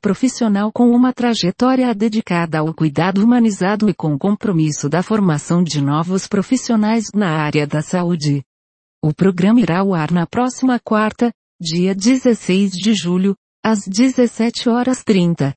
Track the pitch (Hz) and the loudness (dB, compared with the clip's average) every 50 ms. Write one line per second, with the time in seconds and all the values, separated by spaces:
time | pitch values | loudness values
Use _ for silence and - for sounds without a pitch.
0 | - 202 190 - - 254 - - 247 220 202 196 208 214 - - 247 240 240 240 | -2 -2 -2 0 -2 -2 -2 0 -2 0 0 0 -2 -4 0 2 2 4 4 4
1 | 254 254 247 - 233 240 233 214 - 175 190 _ 240 254 262 254 254 247 233 202 | 2 2 0 -2 -2 -2 -2 0 -2 -4 -2 _ 0 2 2 2 0 0 -2 -2
2 | 214 226 214 220 - - 180 170 170 165 156 160 156 160 160 - 160 156 139 147 | -2 -2 -2 -2 -4 -2 -2 -2 -2 -2 -2 -2 -2 -2 -2 -2 -2 -2 0 0
3 | 165 185 190 196 208 233 247 247 233 226 202 - 185 190 208 208 214 214 170 _ | -2 0 0 2 2 4 4 4 2 2 0 0 -2 -2 0 0 0 -2 -2 _
4 | - 160 147 135 - 196 208 - - 226 185 165 156 156 147 - - 143 147 170 | -2 -4 -2 -2 0 -2 -2 -2 -2 -2 0 0 0 0 -2 -4 -4 -2 -2 -2
5 | 180 - 214 214 202 180 151 147 - - 170 175 180 160 139 147 139 139 143 151 | -2 0 0 0 2 2 0 -2 -2 0 0 0 0 0 0 -2 0 0 0 0
6 | 170 175 185 196 - - - 196 190 - 262 247 - - 240 220 214 214 226 233 | -2 -2 -2 -4 -4 -2 -2 -2 0 0 -2 -4 -2 -2 0 0 2 0 0 -2
7 | 214 - - 202 214 175 156 156 151 147 143 151 147 147 - 151 151 - - 180 | -4 -4 -2 -2 -2 0 0 -2 -2 0 0 -2 -2 0 -2 -4 -4 -2 -4 -2
8 | 175 175 175 160 143 151 143 143 135 _ _ _ _ _ _ _ _ _ _ _ | -2 -2 -2 -2 -2 -2 -2 -2 -4 _ _ _ _ _ _ _ _ _ _ _
9 | - 156 151 - 180 196 190 175 175 202 226 247 233 - 160 180 196 196 190 170 | -2 -2 0 2 2 0 2 2 2 4 4 4 4 2 0 0 0 0 0 0
10 | 156 151 165 180 165 - - 233 247 262 254 - - 262 247 226 _ - 220 214 | 0 0 0 0 -2 -2 -2 -2 -2 -2 -4 -2 -2 0 0 -2 _ -2 0 0
11 | 214 214 - - 240 240 - _ _ _ _ _ 180 160 160 175 180 190 196 196 | 0 -2 -2 -2 -2 -2 -2 _ _ _ _ _ -8 -4 -2 0 0 0 0 0
12 | 190 226 262 262 - 254 226 - - - 185 190 202 196 190 175 190 214 226 190 | 2 2 2 2 2 2 0 2 0 0 2 2 2 0 -2 -2 0 0 0 0
13 | 147 175 180 185 190 196 196 _ _ _ _ _ _ 214 220 208 - 190 190 196 | 0 0 0 2 2 0 0 _ _ _ _ _ _ 0 0 0 -2 -6 0 2
14 | 247 262 254 - 247 226 - - 220 233 220 - - 247 226 240 247 262 254 - | 2 2 4 2 0 0 0 -2 -4 -2 -2 -2 -2 0 0 0 0 -2 -2 -4
15 | - - 214 190 175 170 170 - 143 139 139 | 0 0 2 2 2 2 0 0 -2 -4 -4